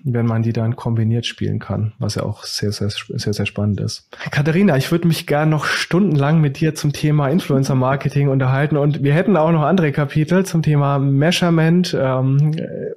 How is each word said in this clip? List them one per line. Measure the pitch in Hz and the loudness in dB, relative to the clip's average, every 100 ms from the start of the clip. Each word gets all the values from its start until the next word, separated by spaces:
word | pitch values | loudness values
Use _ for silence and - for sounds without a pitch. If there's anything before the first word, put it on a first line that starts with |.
wenn | 139 117 117 | -4 0 0
man | 113 | 0
die | 113 | 0
dann | 113 113 131 | 0 -2 -4
kombiniert | 123 113 110 117 - | -2 0 0 0 -4
spielen | - 104 104 | -6 -4 -4
kann, | - 104 110 - | -4 -4 -4 -4
was | 110 | -6
ja | - | -4
auch | - 104 | -6 -8
sehr, | - - 104 | -10 -6 -4
sehr, | 101 101 | -4 -6
sehr, | - - 120 110 | -6 -10 -8 -4
sehr | 101 | -4
spannend | 101 - 104 98 | -4 -2 -2 -2
ist. | 110 - - - - | -4 -8 -14 -14 -6
Katharina, | - 147 160 202 165 | -2 0 2 2 2
ich | - | 0
würde | 170 170 | 0 0
mich | 160 - | -2 -2
gern | 147 156 | 0 2
noch | 151 | 0
stundenlang | 139 - - 170 202 151 139 160 | -2 -4 -2 0 2 2 2 2
mit | 147 135 | 2 0
dir | 160 151 | -2 -2
zum | 147 | -4
Thema | 143 151 151 139 | -2 0 2 2
Influencer | 175 - 135 135 | 0 0 0 2
Marketing | 131 127 139 139 143 143 | 2 2 0 0 0 2
unterhalten | 135 127 135 151 151 | 2 2 0 0 2
und | 147 143 | 2 2
wir | 139 | 2
hätten | 147 208 175 | 2 4 4
auch | 156 | 4
noch | 165 | 2
andere | 147 190 156 | 2 2 2
Kapitel | 135 143 156 151 180 185 | 0 -2 0 0 0 0
zum | 170 | 0
Thema | 156 147 143 143 | 2 2 2 2
Measurement, | 139 139 151 180 175 165 160 175 180 - | 2 2 2 2 2 2 4 2 2 0
ähm, | 135 131 131 139 151 160 - - - | 0 0 2 2 2 -2 -6 -8 -10